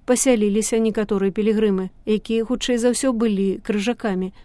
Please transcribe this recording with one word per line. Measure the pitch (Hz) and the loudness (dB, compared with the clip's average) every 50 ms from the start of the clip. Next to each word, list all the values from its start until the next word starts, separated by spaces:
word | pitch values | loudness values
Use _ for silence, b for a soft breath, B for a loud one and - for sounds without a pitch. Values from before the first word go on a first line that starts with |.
| _ | _
пасяліліся | - 247 233 - 269 247 214 208 208 196 220 214 - 226 226 220 | 0 0 2 4 4 4 4 2 2 2 0 0 0 0 0 2
некаторыя | 220 208 226 214 - 214 190 196 196 | 0 0 0 -2 0 0 0 0 0
пілігрымы, | - 214 208 226 208 220 220 208 190 190 185 185 - - - | 0 0 0 2 2 2 2 2 2 0 -2 -6 -8 -8 -4
якія, | 220 214 208 - - 226 226 226 | -2 -2 -2 -2 -2 -2 -2 -2
хутчэй | 208 254 202 - - 247 226 233 | -2 -4 -2 -2 0 0 2 2
за | 247 | 0
ўсё, | 233 - - 269 240 | 0 0 0 0 0
былі | 220 233 226 202 190 196 196 185 208 - | 0 0 0 0 0 0 0 -2 -4 -4
крыжакамі, | - 208 208 190 240 240 - - 214 185 185 185 185 - b b | -4 -2 -2 -2 -2 -4 -4 -4 -4 -2 -2 -4 -6 -8 b b